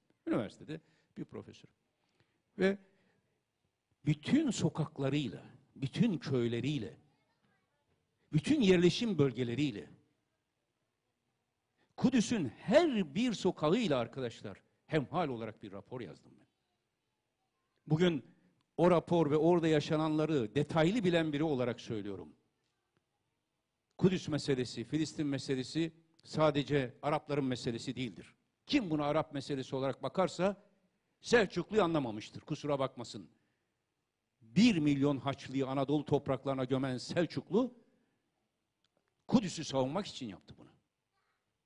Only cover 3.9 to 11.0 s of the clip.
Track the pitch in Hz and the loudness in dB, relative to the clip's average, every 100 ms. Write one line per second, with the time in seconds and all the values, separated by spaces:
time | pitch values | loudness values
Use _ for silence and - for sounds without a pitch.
3.9 | _ 143 151 - 277 311 - 165 - 147 | _ -4 -4 0 2 2 0 -2 -2 -6
4.9 | - 135 147 123 - - - _ - 139 | -4 -2 0 -2 -8 -14 -20 _ -10 -6
5.9 | - 233 170 - 127 117 117 127 147 101 | 0 2 2 -2 0 0 -2 -2 -4 -6
6.9 | - _ _ _ _ _ _ _ _ _ | -12 _ _ _ _ _ _ _ _ _
7.9 | _ _ _ _ 151 - 302 196 180 175 | _ _ _ _ -2 2 4 6 6 6
8.9 | - 233 165 139 123 120 120 147 101 - | 2 0 2 0 0 -2 -2 -2 -4 -10
9.9 | - _ _ _ _ _ _ _ _ _ | -18 _ _ _ _ _ _ _ _ _
10.9 | _ | _